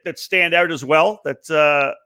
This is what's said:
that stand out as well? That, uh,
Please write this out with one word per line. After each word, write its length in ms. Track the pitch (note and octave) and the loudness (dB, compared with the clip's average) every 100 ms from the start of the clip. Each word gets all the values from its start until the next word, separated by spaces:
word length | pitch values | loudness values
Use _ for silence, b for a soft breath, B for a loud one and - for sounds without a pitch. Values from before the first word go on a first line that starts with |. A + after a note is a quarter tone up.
that 160 | F3 - | -12 -12
stand 340 | - F#3+ E3+ | -4 0 2
out 160 | F3 F3 | 2 0
as 140 | D#3 | -2
well? 360 | C3 D#3 F#3 G#3 | 0 2 2 -2
That, 260 | D3 C3+ - | -8 -10 -4
uh, 440 | D#3 D3 D3 C#3 - | 0 2 2 -2 -6